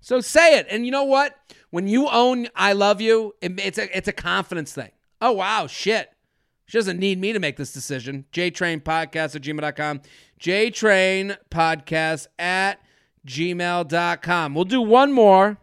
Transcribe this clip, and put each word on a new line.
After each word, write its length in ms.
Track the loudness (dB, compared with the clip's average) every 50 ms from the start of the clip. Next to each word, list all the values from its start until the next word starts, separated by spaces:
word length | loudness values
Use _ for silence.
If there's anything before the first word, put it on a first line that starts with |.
So 180 | _ -2 -2 -2
say 380 | -2 2 2 6 6 8 6 6
it. 100 | 4 -2
And 160 | -6 -6 -4
you 60 | -2
know 140 | -2 -2 0
what? 320 | 2 2 2 2 0 -4 _ _ _ -20 _ _ _
When 180 | -8 -6 -4 0
you 220 | 2 2 2 2
own 400 | 2 2 4 4 2 0 -4 -8 _
"I 200 | 0 0 2 2
love 260 | 2 2 2 2 2
you," 340 | 2 2 2 2 2 -4 -10 _
it, 180 | -10 -8 -8 -6
it's 180 | -8 -6 -4 -6
a, 180 | -8 -6 -6 -6
it's 100 | -6 -6
a 60 | -8
confidence 600 | -6 -4 -4 -2 -2 -2 -4 -8 -10 -10 -10 -10
thing. 180 | -12 -14 -14 _ _ _ _ _ _
"Oh, 120 | 0 0 0
wow, 340 | 0 -2 -2 -2 -4 -4 -6
shit. 440 | -10 -8 -4 -2 -2 -2 -2 -8 _ _ _ _ _ _ _ _ _ _ _
She 120 | _ -4 -2
doesn't 220 | -2 -2 -4 -2
need 200 | -2 -2 -2 -2
me 120 | -2 -4
to 80 | -4 -2
make 160 | -4 -4 -6
this 160 | -6 -10 -12
decision." 540 | -10 -14 -12 -10 -10 -10 -10 -10 -12 -12 -14 _
J 180 | -6 -4 -4 -4
train 320 | -4 -4 -4 -4 -4 -4
podcast 540 | -4 -4 -2 -2 -4 -4 -4 -6 -6 -4 -6
at 80 | -10 -10
gmail 180 | -8 -8 -6
dot 140 | -6 -8 -6 -6
com. 240 | -6 -6 -6 -8 _ _ _ -20 _ _ _ _
J 320 | -4 -2 0 0 0 -2
train 680 | -2 0 2 4 4 4 4 2 0 -2 -4 -6 -8 -12 _ _
podcast 760 | -2 0 0 0 0 -4 -6 -4 -4 -2 -2 -2 -4 -4 -8 -16 _ -8
at 420 | -4 -2 -2 0 0 -2 -2 _ _ _ _ _ _ _ _ _ _ -16
gmail 600 | -6 -4 -4 -4 -2 -4 -4 -2 -2 -2 -4 -2
dot 320 | -2 -2 0 0 -2 -4
com. 340 | -2 -2 -2 0 0 -2 -2
We'll 80 | -2 -2
do 180 | 0 0 0
one 300 | 4 6 6 6 6 6
more 460 | 6 6 8 8 8 8 6 4 2 -4